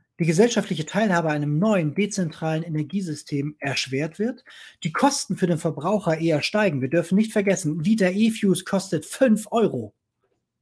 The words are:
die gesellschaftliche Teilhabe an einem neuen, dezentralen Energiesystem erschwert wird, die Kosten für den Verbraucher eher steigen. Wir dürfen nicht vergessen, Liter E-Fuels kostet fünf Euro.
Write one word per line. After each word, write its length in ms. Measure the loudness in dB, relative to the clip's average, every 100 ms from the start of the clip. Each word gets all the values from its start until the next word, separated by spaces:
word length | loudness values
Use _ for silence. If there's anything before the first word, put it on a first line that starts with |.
| _ -4
die 60 |
gesellschaftliche 600 | 0 4 4 4 -2 -4 -4
Teilhabe 420 | 0 2 2 2
an 80 | 0
einem 220 | 0 0
neuen, 360 | 2 2 0
dezentralen 680 | 0 -2 -2 -4 -4 -4 -2
Energiesystem 920 | -2 -4 -4 -4 -6 -8 -6 -4 -4 -6
erschwert 600 | -6 -4 -4 -4 -4 -4
wird, 260 | -4 -4 -14 -20 -20 -10
die 100 | -6
Kosten 440 | 0 2 0 -4 -2
für 100 | 0
den 120 | 0
Verbraucher 600 | -2 -4 -2 -2 0 0
eher 220 | 2 0
steigen. 400 | 0 0 0 0
Wir 80 | 0
dürfen 280 | 0 2 2
nicht 160 | 2
vergessen, 480 | 0 0 0 0 -2
Liter 320 | 0 2 2
E-Fuels 520 | 2 2 2 2 2
kostet 400 | 0 -4 -2 -4
fünf 440 | -4 2 4 4 0
Euro. 420 | 0 0 0 -8 _ _ _ _ _ _ _